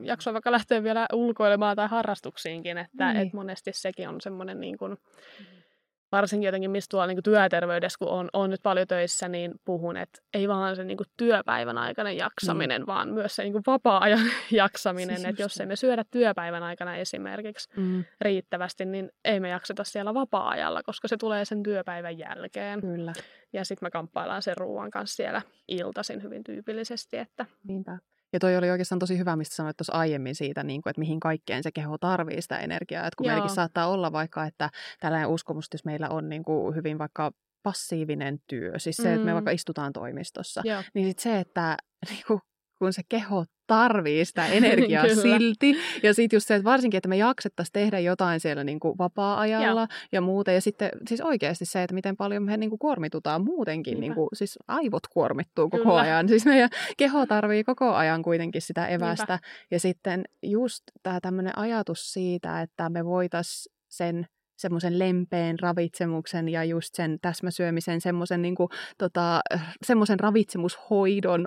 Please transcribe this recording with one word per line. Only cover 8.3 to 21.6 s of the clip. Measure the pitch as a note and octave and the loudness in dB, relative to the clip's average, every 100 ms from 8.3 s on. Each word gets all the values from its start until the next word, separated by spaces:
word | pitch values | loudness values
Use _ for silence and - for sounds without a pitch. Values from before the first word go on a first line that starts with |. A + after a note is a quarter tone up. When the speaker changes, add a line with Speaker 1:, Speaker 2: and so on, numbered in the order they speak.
Speaker 1:
on | G3 G3 | 0 0
nyt | F#3+ | 0
paljon | G#3 F#3 F#3 | 2 2 2
töissä, | F3+ F3 - F3+ | 2 0 -2 -4
niin | F3 F3 - | -4 -6 -8
puhun, | - F3 E3+ F3 | -4 -4 -4 -6
että | F3+ - _ | -8 -12 _
ei | G#3 G3+ | -2 0
vaan | G3 F#3+ F#3+ | 2 0 -2
se | |
niin | F#3 F#3+ | -6 -8
kuin | G3 - | -8 0
työpäivän | A#3 G#3 - A#2 E3+ A#3 | 4 4 2 0 0 -2
aikainen | A#2+ - G#3 F3+ | -2 -2 -4 -2
jaksaminen, | - - F#3 E3 C#3 B2 | -4 -4 -2 0 0 -2
Speaker 2:
Mm. | C3 | -2
Speaker 1:
vaan | F#3+ - | -4 -2
myös | G#3+ G#3 - | -2 -4 -4
se | |
niin | G3+ | -4
kuin | G#3 G#3 | -2 2
vapaa-ajan | C4 A#3+ G3 G3+ A3 | 4 4 6 6 6
<laughs> | A3+ - - | 4 0 2
jaksaminen. | A3 G3 - G3+ F3+ F3+ F3+ | 4 4 2 -4 -2 -4 -4
Speaker 2:
Siis | F3+ | -4
Speaker 1:
Että | G#3 | -4
Speaker 2:
just | G3+ | -4
Speaker 1:
jos | |
Speaker 2:
se. | - | -4
Speaker 1:
ei | G3 | -6
me | G3+ | 0
syödä | B3+ A#3 A3 | 2 2 0
työpäivän | B3 A3+ F#3+ E3+ E3+ | 2 2 2 -4 -6
aikana | E3+ F3 F3+ F3 | -6 -6 -6 -6
esimerkiksi | F#3 - G3 G3 G#3+ G#3+ - G3+ | -6 -8 -8 -10 -10 -12 -10 -4
Speaker 2:
Mm. | F#3 F#3 F3 - | -2 -2 -4 -4
Speaker 1:
riittävästi, | G#3+ F#3+ - F3 F3+ - | 0 0 -2 -6 -6 -6
niin | F#3+ G3 F#3+ - | -6 -6 -8 -6
ei | - G3+ | -2 0
me | F#3 | 0
jakseta | F3+ - G3+ | -4 -6 -8
siellä | G3+ G#3 G3+ | -8 -6 -4
vapaa-ajalla, | A#3 C4+ G3 - - D#2 E2 | -2 -2 -2 -2 -4 -4 -4
koska | - G#3+ A3 | -6 -8 -6
se | A3 | -4
tulee | A3+ G#3 | -2 -4
sen | G3+ G#3+ | -4 -4